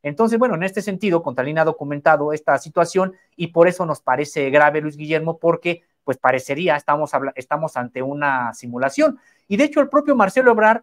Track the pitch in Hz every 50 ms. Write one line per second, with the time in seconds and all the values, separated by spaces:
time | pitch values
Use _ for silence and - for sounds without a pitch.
0 | - 147 147 - 233 220 233 226 254 240 175 160 185 190 190 214 190 208 190 185
1 | 214 202 170 170 165 143 123 127 127 147 156 160 160 160 156 - 147 143 147 143
2 | - 165 156 143 147 151 151 151 - 156 143 135 - 160 - 180 170 170 - 185
3 | 190 190 185 _ _ _ _ - 170 170 - 170 170 180 175 - 180 160 143 -
4 | _ 139 127 135 151 147 - 151 139 135 139 147 147 147 147 156 151 151 147 147
5 | 151 147 160 156 160 165 165 - 165 170 165 165 - 175 170 - _ _ _ _
6 | _ 143 131 - - 127 131 127 - - 139 151 180 170 147 147 - - 147 151
7 | 151 139 - 131 139 139 - 135 131 - 151 151 160 151 - 131 - 123 - 131
8 | 127 135 143 147 147 143 135 127 120 117 113 - 127 120 120 123 131 135 - 285
9 | 311 294 269 - _ _ _ _ _ - 202 202 294 294 - 311 269 - 277 294
10 | 294 294 277 240 202 190 - 262 254 240 226 214 214 214 226 226